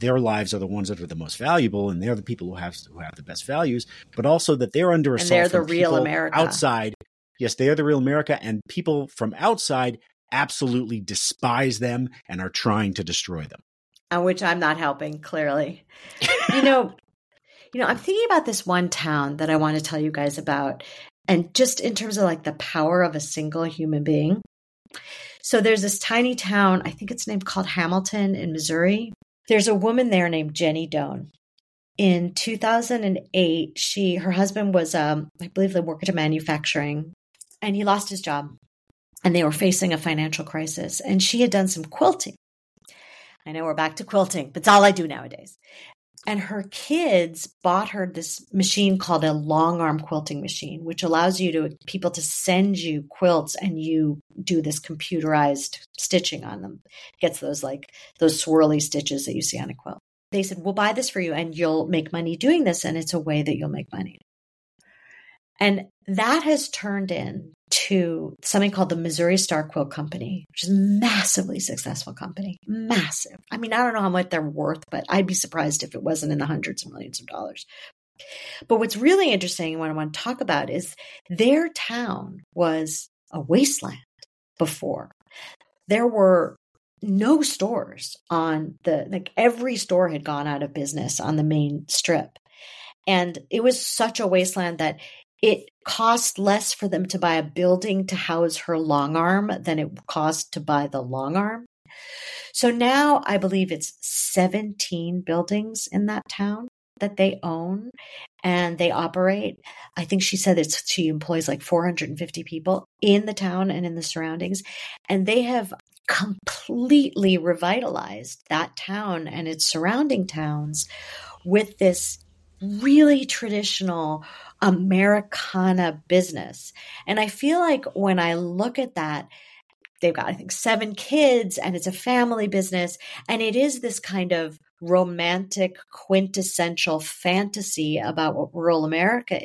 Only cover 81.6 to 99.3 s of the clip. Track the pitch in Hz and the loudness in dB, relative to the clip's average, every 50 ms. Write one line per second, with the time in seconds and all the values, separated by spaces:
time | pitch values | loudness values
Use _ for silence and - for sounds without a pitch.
81.6 | 330 330 330 - - - 226 240 240 220 185 - - 190 185 190 - _ _ - | 4 0 -2 -6 -8 -6 -6 -4 -4 -4 -4 -6 -8 -12 -14 -18 -20 _ _ 0
82.6 | 175 165 160 160 160 156 156 - - - _ _ _ _ - 165 139 127 165 226 | 2 2 2 0 -2 -4 -6 -8 -10 -12 _ _ _ _ -10 -8 0 4 4 4
83.6 | 285 277 - - - - - - - _ _ _ - _ _ _ _ _ _ - | 6 4 2 -2 -6 -8 -10 -12 -16 _ _ _ -20 _ _ _ _ _ _ -2
84.6 | 170 156 - - - 143 - - - - _ _ _ _ - - - - - _ | -2 -2 -2 -6 -6 -6 -6 -6 -8 -14 _ _ _ _ -20 -20 -20 -20 -20 _
85.6 | _ _ _ _ _ - 202 220 240 240 226 214 196 190 185 175 - - - - | _ _ _ _ _ 0 0 2 2 2 4 6 6 8 8 6 4 2 -4 -12
86.6 | _ _ _ _ _ _ _ _ - 214 190 196 214 240 302 311 302 - - - | _ _ _ _ _ _ _ _ -4 0 2 4 6 6 6 6 4 2 0 -2
87.6 | 185 208 233 214 - - - - - - - - _ _ 170 165 165 165 156 156 | -2 -2 -2 -4 -4 -6 -10 -14 -14 -14 -14 -16 _ _ 0 0 0 0 0 -2
88.6 | 156 156 - - _ 180 160 147 - - 190 180 185 - - - 226 240 233 226 | -4 -6 -10 -6 _ 0 0 0 -2 -4 -6 -8 -8 -4 0 2 2 4 2 2
89.6 | 240 262 247 202 - - 185 180 185 175 156 147 147 - 151 143 143 151 143 139 | -2 -4 -4 -4 -2 0 2 4 4 2 0 -4 -6 -6 -4 -4 -2 -2 -2 -2
90.6 | 147 139 - 156 139 139 147 151 - 123 - - - - 156 151 151 151 156 151 | -4 -6 -4 -6 -6 -4 -4 -4 -4 -4 -4 -4 -2 0 0 2 2 2 2 2
91.6 | 147 143 147 147 151 - - - - - 170 151 - - _ _ _ _ _ - | 2 0 -2 -4 -6 -4 -2 -2 0 2 0 0 0 -4 _ _ _ _ _ -20
92.6 | - - - - - - - _ _ - 190 180 180 175 170 - 165 _ - 220 | -20 -20 -20 -20 -20 -20 -20 _ _ 2 2 2 2 0 -4 -8 -8 _ -2 2
93.6 | 226 254 247 254 - - - - - 233 233 - 226 190 185 185 180 185 - 196 | 4 4 2 2 -2 -4 -2 0 0 0 0 -2 0 2 4 2 2 2 0 -2
94.6 | 180 175 170 165 160 156 156 - - - - - - _ _ _ - 208 214 - | -4 -4 -2 -2 -2 -4 -4 -6 -12 -20 -20 -20 -20 _ _ _ 4 4 4 2
95.6 | - - _ _ _ - - - 226 226 233 240 - - - - 196 196 202 214 | -2 -10 _ _ _ -8 -4 2 2 4 4 4 2 -2 -2 0 2 2 2 2
96.6 | 214 - - - - 196 180 170 185 185 - 180 175 170 160 160 151 151 - - | 0 -2 -4 -4 -4 -2 -2 -2 -2 -4 -2 0 0 2 2 2 0 -2 -2 0
97.6 | 180 180 180 180 190 214 196 190 190 190 185 185 - - 165 165 170 170 160 - | 4 4 4 2 2 0 -2 -2 -2 -2 -4 -6 -4 -2 0 2 2 0 0 -4
98.6 | - - 170 160 160 156 147 143 139 143 156 160 165 175 | -4 -4 -2 -2 0 2 2 2 2 2 0 2 2 4